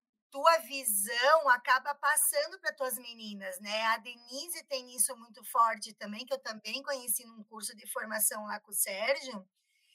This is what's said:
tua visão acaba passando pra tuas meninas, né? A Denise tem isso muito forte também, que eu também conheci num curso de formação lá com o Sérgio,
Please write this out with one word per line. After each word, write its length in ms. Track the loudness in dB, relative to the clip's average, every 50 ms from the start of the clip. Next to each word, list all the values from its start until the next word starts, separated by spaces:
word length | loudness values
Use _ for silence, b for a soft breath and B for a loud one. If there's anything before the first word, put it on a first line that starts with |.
| _ _ _ _ _ _
tua 260 | -2 4 6 6 6 6
visão 880 | 4 -2 -8 -6 -2 0 0 0 0 -2 0 2 6 6 6 6 8 6
acaba 440 | 4 4 4 4 4 4 2 0 -4
passando 680 | 0 0 2 2 4 2 2 2 0 -2 -2 -4 -8
pra 140 | -6 -6 -4
tuas 240 | -4 -4 -4 -4 -6
meninas, 640 | -10 -12 -16 -14 -12 -12 -10 -10 -10 -10 -10 -10
né? 260 | -8 -4 -2 0 2
A 120 | 2 0 0
Denise 640 | -2 -8 -16 -16 -16 -14 -12 -10 -10 -10 -10 -12 -10 -8
tem 280 | -8 -8 -8 -6 -2
isso 200 | 0 0 0 -2
muito 280 | -6 -14 -20 -20 -18 -12
forte 500 | -2 4 4 4 4 4 0 -8 -12 -14
também, 320 | -12 -12 -10 -10 -10 -8
que 80 | -6 -6
eu 60 | -6
também 420 | -6 -8 -10 -10 -10 -8 -8 -8
conheci 420 | -6 -4 -6 -4 -4 -4 -4 -4 -6 -10
num 160 | -20 -20 -20
curso 320 | _ -14 -12 -12 -12 -12
de 100 | -14 -12
formação 600 | -10 -8 -8 -6 -4 -2 0 0 0 -2 -2 -8
lá 140 | -8 -8 -10
com 120 | -10 -8
o 20 | -4
Sérgio, 760 | -4 -4 -2 -2 -2 0 0 0 -2 -4 -8 -10 -10 -12 _ _ _ _ _ _ _ _ _ _